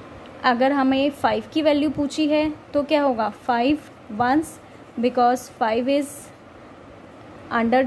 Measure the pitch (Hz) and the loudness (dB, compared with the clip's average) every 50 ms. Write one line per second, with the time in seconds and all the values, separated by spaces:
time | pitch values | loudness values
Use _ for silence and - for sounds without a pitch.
0 | - - - - - - - - - 262 240 233 262 269 285 277 262 262 269 269 | -20 -20 -20 -20 -20 -20 -14 -2 0 0 2 4 2 2 2 2 2 2 2 2
1 | 277 294 285 - - 233 220 214 220 - - 311 294 311 294 285 294 311 277 294 | 0 0 -2 0 0 0 0 0 -4 -4 -4 0 2 2 2 2 0 0 -2 -2
2 | 285 277 - 311 311 294 302 302 311 311 302 - - - - 285 277 269 311 294 | -4 -4 -2 -2 0 2 2 2 0 0 -4 -8 -14 -4 -2 -2 0 2 0 2
3 | 285 277 247 220 214 208 - - - - 240 233 240 277 302 285 - - - - | 2 2 0 0 -2 -4 -6 -6 -4 -2 0 2 2 2 0 0 -4 -12 -20 -20
4 | - - 208 208 240 247 269 311 320 - - - - - - - - - - - | -16 -12 -4 -2 0 2 2 2 0 -2 -8 -16 -20 -20 -20 -20 -20 -12 -6 -2
5 | 233 254 247 254 240 240 254 254 - - - - 247 220 220 247 247 262 277 294 | -2 0 2 4 4 4 4 2 -2 -10 -6 -4 -2 0 0 0 0 2 2 2
6 | 277 277 - - - - - - - - - - - - - - - - - - | 0 -2 -8 -14 -18 -20 -20 -20 -20 -20 -20 -20 -20 -20 -20 -20 -20 -20 -20 -20
7 | - - - - - - - - - - - 233 226 233 247 262 269 | -20 -20 -20 -20 -20 -20 -20 -20 -12 -4 -2 0 2 4 4 2 2